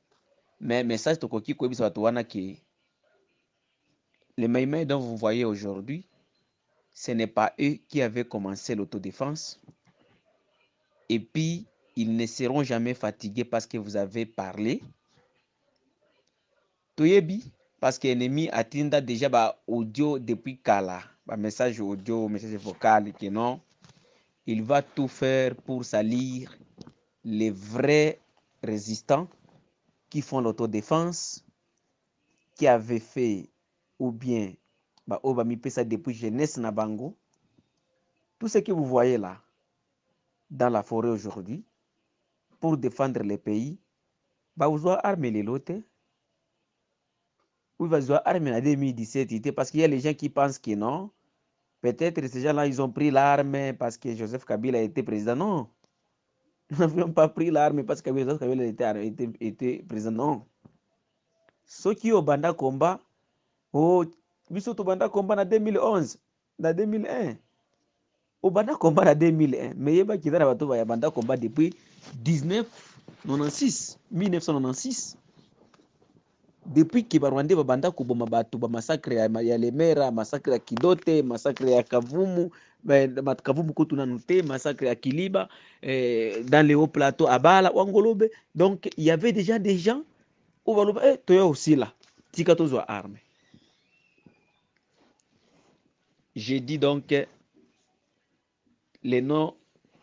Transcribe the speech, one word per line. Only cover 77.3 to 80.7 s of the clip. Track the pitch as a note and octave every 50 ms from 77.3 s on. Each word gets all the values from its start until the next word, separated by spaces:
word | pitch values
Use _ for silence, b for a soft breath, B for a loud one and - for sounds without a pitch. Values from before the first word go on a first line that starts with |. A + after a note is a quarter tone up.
| C3 C3+ C#3 D#3 F#3+
babanda | E3 C#3+ B2 B2+ C3 C#3+ F3+
koboma | F3 - C3 A#2+ B2 A#2+ A#2
bato, | A2 A2+ A#2 A2+ - - A#2+
ba | A#2+ A2+
massacre | A#2 A#2 A2+ - D#3+ D3 - C3 B2
ya, | A2+ A2 A2 A2 A2+
ya | A#2 A#2 A#2+ A#2
Lemera, | A#2 A#2+ A#2+ C#3+ E3 E3 D#3 D3 C#3 C3
massacre | A#2 A2+ G#2+ - - C#3 - - B2+
ya | A#2
Kidote, | - -